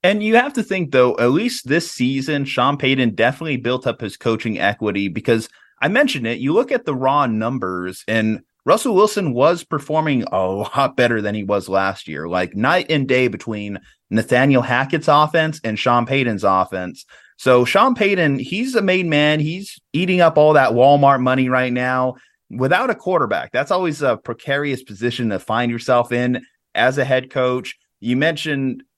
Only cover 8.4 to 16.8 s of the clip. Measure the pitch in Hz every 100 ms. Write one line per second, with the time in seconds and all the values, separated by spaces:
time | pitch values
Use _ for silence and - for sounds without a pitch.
8.4 | _ _ - 151 262 190 208 208 170 120
9.4 | 147 175 - 151 - 156 156 131 - 95
10.4 | 92 98 - - 135 135 120 113 104 107
11.4 | 98 101 92 95 98 95 - 73 82 90
12.4 | 92 98 127 180 - 151 135 127 123 98
13.4 | - 107 104 98 _ _ _ 110 - 123
14.4 | 139 131 120 123 135 160 143 147 151 165
15.4 | 156 151 113 107 123 120 117 139 123 101
16.4 | 101 95 92 95